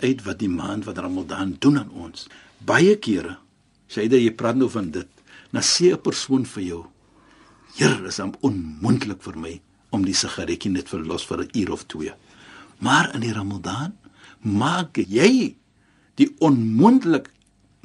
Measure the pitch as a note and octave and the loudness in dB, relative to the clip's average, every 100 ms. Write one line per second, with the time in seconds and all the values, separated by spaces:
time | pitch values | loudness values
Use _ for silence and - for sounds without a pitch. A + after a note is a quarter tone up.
0 | B2+ A#2+ G2+ E2 G#2 F2 F2+ G#2 G#2+ F#2 | -2 -2 -6 -4 -2 -2 -4 -6 -8 -8
1 | F2 F#2 E2+ F2 G2 E2 C3+ C#3+ G2+ F2+ | -8 -6 -6 -6 -6 0 2 2 0 -12
2 | E2 - - - - _ G#2 A#2 F3+ G#3 | -16 -18 -20 -20 -20 _ 0 4 6 6
3 | D#3 F#2+ D#2+ - _ _ _ _ _ - | 2 -2 -4 -12 _ _ _ _ _ -4
4 | A2 C3 A#2 A2+ A#2+ A#2+ B2 A#2 F2+ F2+ | 4 4 4 0 -2 0 0 -2 -6 -8
5 | F2+ _ _ - - - - - F3+ E3+ | -12 _ _ -20 -10 -4 0 4 4 2
6 | - - - C3+ A#2+ - F2+ E2+ - _ | -2 -4 0 0 -2 -8 -10 -10 -14 _
7 | _ _ _ _ _ _ _ - - A2 | _ _ _ _ _ _ _ 0 2 2
8 | F#2 - F#2+ - C#3 G2 D#2+ D2+ G#2 B2+ | -4 -8 -8 -2 -2 -2 -6 -4 0 0
9 | G2+ F#2+ - D#2+ E2 E2+ _ _ _ A2 | -2 -10 -12 -12 -12 -14 _ _ _ -2
10 | F#2+ F#2 F2 - E2 E2 G#2+ F2+ - F#2+ | -2 -2 -4 -6 -6 -4 -4 -4 -4 -8
11 | D#2 E2+ - E2+ - - F2 - - - | -6 -8 -6 -8 -6 -4 -4 -6 -10 -10
12 | D2+ - _ - - - - _ A#2+ C#3 | -10 -12 _ -20 -20 -20 -20 _ 2 2
13 | D#3+ - A#2 G#2+ G2 G2+ F2+ G2+ D#3+ - | 2 -2 -4 -4 -6 -8 -8 -8 -8 -12
14 | - _ - - A2 G2+ C3+ F3+ E3+ - | -20 _ -20 -10 -2 0 0 -2 -4 -4
15 | F#2+ G#2+ F#3 C4 F3+ - _ _ _ _ | -2 4 6 4 0 -6 _ _ _ _
16 | _ - - - D#3 C3 A2+ A2 G3 B3+ | _ 2 2 4 4 4 4 6 8 6
17 | E3+ C#3+ - _ _ _ _ _ | 4 0 -2 _ _ _ _ _